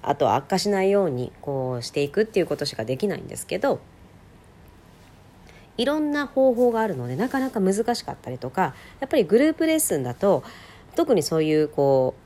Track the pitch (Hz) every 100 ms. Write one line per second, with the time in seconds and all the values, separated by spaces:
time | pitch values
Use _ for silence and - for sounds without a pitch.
0 | 131 143 127 117 - 190 208 196 190 202
1 | 180 123 123 - - 135 127 123 117 147
2 | 143 196 220 202 165 143 143 - 113 131
3 | 202 165 - - - 196 277 - - -
4 | - - - - - - - - - -
5 | - - - - - - - - 247 302
6 | 302 285 285 269 262 233 247 226 220 135
7 | 120 131 254 269 262 214 190 196 226 233
8 | - - - 127 127 - 170 - - -
9 | 269 302 170 214 302 311 320 320 - 160
10 | 123 120 196 165 - - - - - -
11 | 339 208 - 160 156 151 151 147 139 135
12 | 131 -